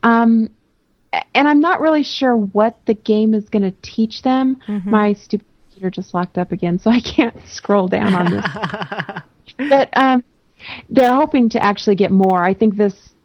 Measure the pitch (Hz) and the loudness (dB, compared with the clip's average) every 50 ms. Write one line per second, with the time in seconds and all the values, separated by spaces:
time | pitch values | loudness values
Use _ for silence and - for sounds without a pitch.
0 | - 233 233 233 233 226 226 226 220 - _ _ _ _ _ _ _ _ _ _ | 2 2 2 4 4 4 2 2 0 -2 _ _ _ _ _ _ _ _ _ _
1 | _ _ - - - _ _ 254 277 294 302 294 302 339 370 - 294 320 311 302 | _ _ -8 -8 -8 _ _ 0 2 4 4 4 2 2 0 0 0 0 0 0
2 | 285 - - - 269 254 240 226 208 196 - 208 214 226 226 _ _ - 220 202 | -2 -4 -4 -2 0 0 2 0 0 -2 0 0 0 0 -2 _ _ -4 -4 -4
3 | _ - 214 214 220 220 220 214 208 - - 214 196 190 185 _ - - - - | _ -2 0 2 2 2 0 -2 -4 -2 -2 -2 -2 -2 -4 _ -20 -12 -4 -4
4 | 226 220 - - - 262 254 262 262 262 262 262 - - 208 208 175 208 220 214 | -4 -4 -4 -6 -4 -2 0 0 0 -2 -2 -4 -6 -8 -8 -6 -2 0 0 2
5 | 208 208 208 202 - _ - 208 _ _ _ _ _ _ _ - 190 185 180 - | 2 2 -2 -4 -6 _ -6 -6 _ _ _ _ _ _ _ -8 -8 -6 -6 -6
6 | 190 - - 180 180 180 _ 180 180 - 185 180 - 175 170 185 - 220 233 247 | -12 -6 -4 -6 -6 -4 _ -6 -6 -4 -6 -6 -4 -2 -4 0 0 2 2 2
7 | - - - - - 233 - - - - - - _ - 202 202 185 185 190 196 | 0 -2 0 0 0 0 -2 -10 -20 -18 -18 -16 _ 0 0 0 2 0 -2 -2
8 | 208 214 190 180 175 170 180 202 202 - 135 202 202 156 - 143 - - 202 214 | 0 0 0 0 0 0 -2 -2 -4 -6 -8 -6 -8 -8 -8 -10 -10 -10 -10 -10
9 | - - - 180 - _ _ _ _ - - - 262 294 277 277 269 - - - | -10 -10 -12 -16 -16 _ _ _ _ -20 -12 -10 0 2 2 2 2 0 0 0
10 | 269 269 262 247 247 _ _ _ _ _ _ _ - - - - - _ 233 254 | 2 2 2 0 -2 _ _ _ _ _ _ _ -20 -20 -20 -20 -16 _ 2 2
11 | 254 247 247 269 311 302 - 277 240 226 - 233 - 208 202 - - 220 202 180 | 4 4 4 2 0 0 2 2 2 2 0 0 0 0 -2 -2 0 0 2 2
12 | 202 170 196 190 190 190 190 180 175 185 196 190 226 220 196 208 208 202 190 _ | 2 2 4 2 4 4 2 2 2 0 0 2 0 0 2 2 0 -2 -2 _
13 | _ _ _ _ | _ _ _ _